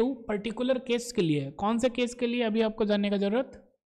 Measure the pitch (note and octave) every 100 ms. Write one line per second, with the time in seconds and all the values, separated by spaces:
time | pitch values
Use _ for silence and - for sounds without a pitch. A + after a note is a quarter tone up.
0 | B3 C4+ - G#3 A3 G#3+ B3+ B3+ C4 A#3+
1 | A#3+ - E3 D3 C#3 - G3+ A3+ B3 B3+
2 | A#3+ A#3 A#3+ A#3+ A3 A3 A3 A3 G#3 G3+
3 | G3+ G3+ G3+ A3+ C4 - - _ _